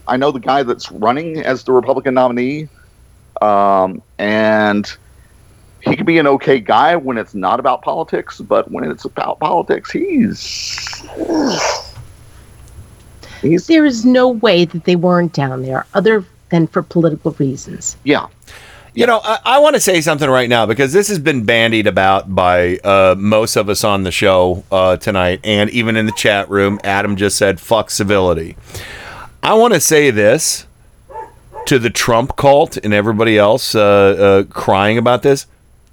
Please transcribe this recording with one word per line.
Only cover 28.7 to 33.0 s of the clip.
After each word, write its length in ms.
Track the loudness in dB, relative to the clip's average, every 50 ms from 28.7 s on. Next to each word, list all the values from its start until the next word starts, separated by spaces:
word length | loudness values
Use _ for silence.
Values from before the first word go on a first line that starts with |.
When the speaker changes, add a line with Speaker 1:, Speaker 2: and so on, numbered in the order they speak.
| -18 -16 -16 -16 -16 -18 -18 -18 -18 -18 -20 -20 -14 -6 -2
Speaker 3:
I 100 | 0 2
wanna 280 | 4 4 4 2 2
say 300 | 2 2 2 4 4 4
this 540 | 2 4 4 4 4 2 0 -4 -6 -6 -10 -18 _ _ _ _ _ _ _ -18 -16 -16 -16 -16 -18 -20 _ -20 -16 -10 -4
to 120 | 0 0 0
the 120 | 0 -2
Trump 480 | -4 -2 0 2 2 2 0 -2 -4 0
cult 400 | 2 4 4 4 2 0 -4 -8
and 160 | -4 0 0
everybody 440 | 0